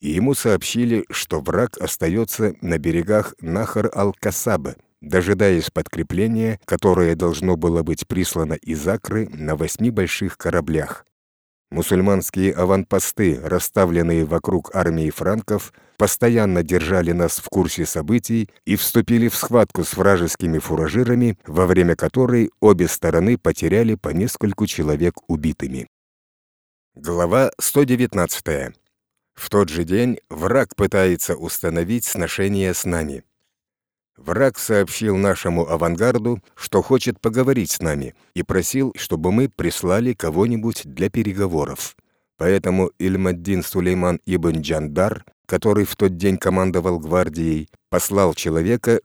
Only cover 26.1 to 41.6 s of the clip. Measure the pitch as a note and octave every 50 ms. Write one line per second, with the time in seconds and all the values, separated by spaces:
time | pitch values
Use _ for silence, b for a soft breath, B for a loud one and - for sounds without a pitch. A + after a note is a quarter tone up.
26.1 | _ _ _ _ _ _ _ _ _ _ _ _ _ _ _ _ _ - C#2+ E2
27.1 | F2 E2+ F2 E2+ F#2+ B2+ C3+ A#2+ - - - - - C#3+ C#3+ B2+ B2+ A#2+ B2+ A2+
28.1 | - G2+ F2 E2 - - - - D#2 C#2+ C2+ - - _ _ _ _ _ _ _
29.1 | _ _ _ _ _ - - - - G2+ G2+ D#2+ D2 E2+ F2 D#2+ F#2 G#2+ A#2+ B2
30.1 | A#2 - _ - - D2+ E2 G2 A#2+ C#3 B2 G2+ - - G#2 F#2+ - G2 F#2+ F#2
31.1 | F2 E2 - - E2+ D2+ E2 D#2+ - - - F2 D#2+ E2+ F2 F2 A2+ A#2+ - -
32.1 | - - F2 E2 - - G2 G2 G2+ G2 F#2+ F#2 F2 - - F#2+ F2 E2 D#2+ D2
33.1 | C#2 C2+ - _ _ _ _ _ _ _ _ _ _ _ _ _ _ _ _ _
34.1 | _ _ - D2+ F2 A2 C#3 C3+ - - - - A2 G2+ G2+ E2+ - - A2 G#2+
35.1 | G2 F#2+ G2+ G2+ F#2 - - F#2 E2+ E2+ E2+ D2 E2 D#2+ E2+ E2+ E2+ E2+ G#2+ A#2+
36.1 | - A#2+ A2 A#2+ A#2+ F#2+ b b b - - - - G2 F#2 - C3+ B2+ - B2+
37.1 | G#2+ - - A2+ A2 B2 C3 B2+ C3+ B2 F#2+ D#2 - - F2 D#2+ D2 C#2+ C2+ B1+
38.1 | - b b b b F2 E2 - F2+ F#2 F2 - - C3+ C3+ B2+ - - - -
39.1 | F#2 D#2+ D#2 F2+ F#2+ A2+ C3+ C3 - - E2+ E2+ - - - F2 F2+ G#2 A#2+ B2+
40.1 | A#2+ - - E2 D2+ E2+ G2+ A#2 A#2+ A2+ G#2+ A#2 G#2+ - - D2 - - - G#2
41.1 | - A#2+ A2 G#2+ F#2 F#2+ G2+ F#2 E2+ D#2